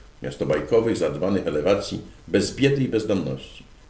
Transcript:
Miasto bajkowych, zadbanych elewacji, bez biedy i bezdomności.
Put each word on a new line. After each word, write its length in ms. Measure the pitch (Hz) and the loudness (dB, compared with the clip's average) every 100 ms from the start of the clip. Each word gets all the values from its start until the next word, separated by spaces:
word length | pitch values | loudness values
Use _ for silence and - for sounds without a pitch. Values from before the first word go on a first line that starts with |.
| - - | -20 -10
Miasto 240 | - - - | -8 -4 -2
bajkowych, 500 | 76 - 113 117 - | 0 2 2 2 0
zadbanych 500 | 80 73 92 98 82 | 0 0 0 0 0
elewacji, 540 | 73 87 101 - - - - - | 0 2 2 0 -8 -10 -18 0
bez 260 | 104 101 | 0 2
biedy 280 | - 135 143 | 2 2 4
i 60 | 120 | 2
bezdomności. 760 | 113 107 98 73 67 - - - - | 0 0 0 -2 -6 -10 -20 -20 -20